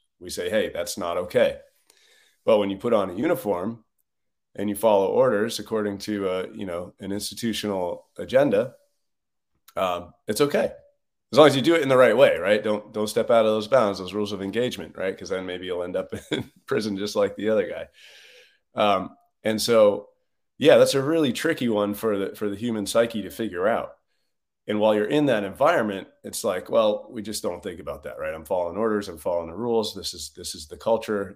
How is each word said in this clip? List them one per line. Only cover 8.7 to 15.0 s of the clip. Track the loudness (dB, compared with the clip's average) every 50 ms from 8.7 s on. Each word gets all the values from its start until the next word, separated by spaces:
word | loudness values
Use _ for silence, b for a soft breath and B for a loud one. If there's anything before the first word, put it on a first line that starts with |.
| -4 _ _ _ _ _ _ _ _ _ _ _ _ _ _ _ _ _ _ _ -6
um, | -2 -2 -2 -2 -4 -6 -10 -18 _ _ -6
it's | -2 0
okay. | 0 0 0 0 -2 -2 -4 -10 _ _ _ _ _ _ _ _ _ _
As | 6 8
long | 8 8
as | 6
you | 4
do | 2 2 2
it | 2
in | 2 4
the | 6 6
right | 6 6 8 8
way, | 6 6 6 4
right? | 2 2 2 2 2
Don't, | 0 -2 -2 -4 -6 -6
don't | -4 -4 -2
step | -2 -2 2 4
out | 4 4 4
of | 4
those | 2 0 0 2
bounds, | 2 4 4 2 0 -2
those | -6 -8 -6
rules | -4 -4 -4 -6
of | -6
engagement, | -6 -4 -4 -2 -2 -4 -4 -8 -12 -12 -10
right? | -6